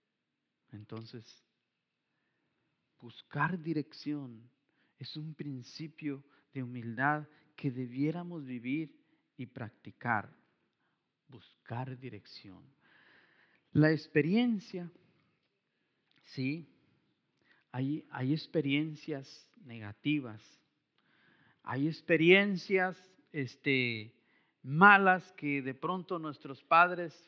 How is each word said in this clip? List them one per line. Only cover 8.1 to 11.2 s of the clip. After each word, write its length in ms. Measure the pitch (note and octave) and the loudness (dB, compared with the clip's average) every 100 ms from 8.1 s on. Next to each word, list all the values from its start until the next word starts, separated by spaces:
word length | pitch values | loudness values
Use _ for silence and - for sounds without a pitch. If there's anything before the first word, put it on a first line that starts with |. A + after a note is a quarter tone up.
| E3 F3 E3+ | -2 -8 -10
vivir 480 | C3 B2 B2 D3 D#3 _ _ _ _ - | -10 -10 -6 -4 -6 _ _ _ _ -14
y 100 | A#2+ | -14
practicar. 880 | - A2 - - - A#2+ A2 - - _ _ _ _ _ _ _ _ | -10 -12 -14 -20 -10 -2 -2 -2 -14 _ _ _ _ _ _ _ _